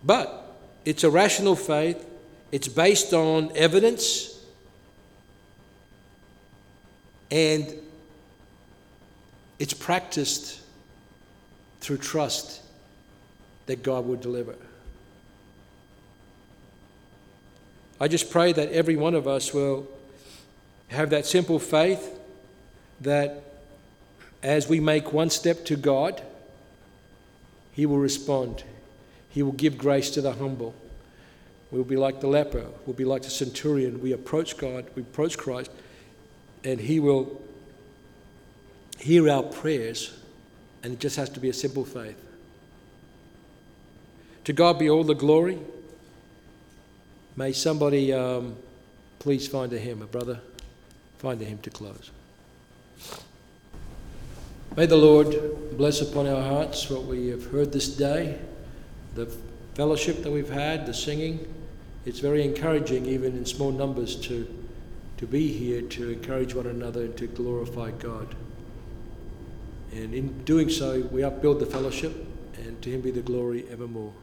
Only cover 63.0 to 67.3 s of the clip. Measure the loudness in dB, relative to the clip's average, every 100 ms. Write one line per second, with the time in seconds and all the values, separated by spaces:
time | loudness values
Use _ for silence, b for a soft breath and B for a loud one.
63 | 0 -2 -2 -4 -6 -2 -2 0 -2 -2
64 | -4 -6 -6 -6 -8 -10 -12 -14 -14 -14
65 | -12 -10 -4 0 0 -2 -2 -4 -4 -8
66 | -6 -6 -4 -2 -2 -2 -4 -6 -6 -6
67 | -6 -6 -8